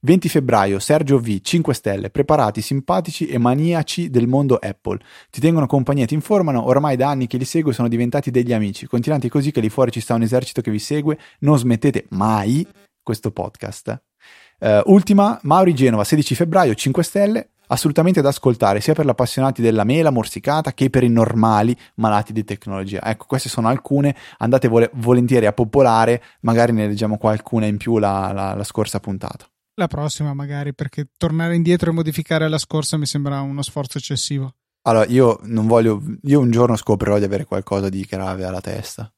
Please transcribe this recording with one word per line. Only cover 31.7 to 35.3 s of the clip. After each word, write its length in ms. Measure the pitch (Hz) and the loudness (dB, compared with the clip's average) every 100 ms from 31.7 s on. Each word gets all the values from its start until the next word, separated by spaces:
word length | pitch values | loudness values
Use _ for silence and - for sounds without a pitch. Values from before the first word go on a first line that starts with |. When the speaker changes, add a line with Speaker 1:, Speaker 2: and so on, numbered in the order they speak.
| 175 175 | 2 0
Speaker 2:
e 40 | |
modificare 540 | 165 160 151 156 160 156 | -2 -2 -4 -4 -2 0
la 120 | 156 | -2
scorsa 360 | - 156 147 156 | -4 -4 -4 -4
mi 120 | 143 | -4
sembra 340 | 147 143 139 | -4 -4 -6
uno 220 | 139 139 | -6 -8
sforzo 340 | 135 - 135 - | -8 -8 -8 -10
eccessivo. 560 | - 139 - 143 131 - _ _ | -8 -6 -4 -6 -6 -12 _ _
Speaker 1:
Allora, 220 | - 113 107 | 0 2 4
io 340 | 123 123 | 4 4